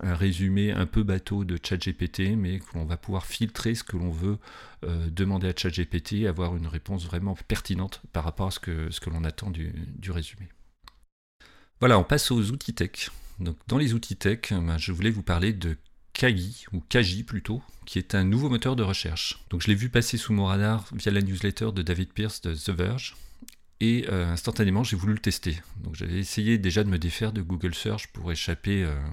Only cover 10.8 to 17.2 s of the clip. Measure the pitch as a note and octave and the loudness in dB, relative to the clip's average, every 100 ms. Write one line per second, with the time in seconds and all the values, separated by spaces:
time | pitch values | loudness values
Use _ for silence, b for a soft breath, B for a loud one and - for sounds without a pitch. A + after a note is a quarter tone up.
10.8 | - _ _ _ _ _ B B B B | -20 _ _ _ _ _ B B B B
11.8 | B2+ G#2+ - D3 - A#2+ G#2 C#3 - - | 8 8 8 4 4 2 2 -2 -4 -2
12.8 | F2+ - - B B B F2 D#2+ - C3 | -2 -2 -10 B B B -6 -4 0 2
13.8 | C#3+ A2+ - F#2 G2 A2+ - F#2+ E2+ E2 | 4 0 -2 0 0 2 0 0 2 0
14.8 | F2 F2 G#2+ G#2+ F2 E2+ G2 G2+ F2 D#2 | -2 0 2 2 0 2 2 0 -2 -4
15.8 | - - - - B2+ G2 F#2 - - F#2+ | -8 -20 -10 2 4 4 -2 -8 -8 -8
16.8 | - B2 F#2+ F#2 | 2 4 4 0